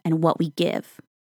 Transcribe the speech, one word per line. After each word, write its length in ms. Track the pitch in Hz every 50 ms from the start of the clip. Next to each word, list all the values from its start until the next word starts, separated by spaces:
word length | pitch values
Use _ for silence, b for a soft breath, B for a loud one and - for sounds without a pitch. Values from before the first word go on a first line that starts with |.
| -
and 180 | 175 160 160 160
what 160 | 165 - -
we 120 | 170 160
give. 500 | - - 170 170 - - - - - - - _ _ _ _ _